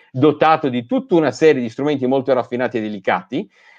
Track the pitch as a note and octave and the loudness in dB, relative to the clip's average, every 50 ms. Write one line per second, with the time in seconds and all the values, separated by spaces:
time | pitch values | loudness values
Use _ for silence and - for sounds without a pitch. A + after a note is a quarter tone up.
0 | _ _ - C3 C3+ D3+ D3 - D#3+ D#3 D#3+ D#3 - C#3 B2 B2 A#2+ - C4 C4+ | _ _ -4 2 2 2 4 4 2 2 2 0 -2 -2 -4 -4 -4 -4 -4 -4
1 | - - F#3 E3 D#3 C3+ A#2 - D#3+ D#3 D3 C3 A#2+ A2+ - - C3+ D3 D3+ C3 | -2 0 0 2 2 2 0 2 4 4 4 2 0 -6 -6 -4 -4 -2 -2 -2
2 | B2+ B2 C3+ C#3 B2+ D3 C3+ B2 A#2 - B2 A#2+ B2+ A#2+ A#2+ A#2 A2 G#2+ G#2+ G2+ | -2 0 0 0 0 0 0 -2 -2 -4 -4 -4 -4 -4 -4 -4 -6 -6 -8 -8
3 | F#2 - G#2 F2+ F#2 - A#2+ D3+ G#3+ - _ _ _ _ _ | -4 -2 -2 -2 -4 -6 -8 -8 -8 -8 _ _ _ _ _